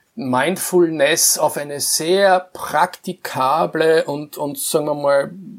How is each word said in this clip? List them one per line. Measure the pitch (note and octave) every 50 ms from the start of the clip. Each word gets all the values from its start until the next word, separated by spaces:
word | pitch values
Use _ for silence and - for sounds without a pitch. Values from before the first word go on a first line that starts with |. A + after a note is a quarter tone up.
| _ _ _
Mindfulness | - - B2+ B2 B2+ C#3 E3 F#3+ - - - F#3 F3+ F3 D#3+ D#3+ D3+ C#3 D3 E3 - - - - -
auf | D#3 D3 -
eine | D#3 D3 C#3+ C#3+ C#3+
sehr | - - - - D#3 E3 F#3 G3 G3+ F#3+ F#3 F#3 F#3 -
praktikable | - - - - - D3+ F3 F3+ - - - F#3+ F3+ - - - - C#3 C3 C3 D3+ E3 F3+ E3 D#3+ D#3+ D#3+ D#3+ D#3+ E3 F3
und, | D#3 C#3+ D3 D3+ D3 -
und, | D3 D3 C#3+ C#3 -
sagen | - - - D#3 D3
wir | D3+ D3
mal, | D3 C#3+ C#3 C#3 C#3 C#3 - E3+ G3 F#3+ - -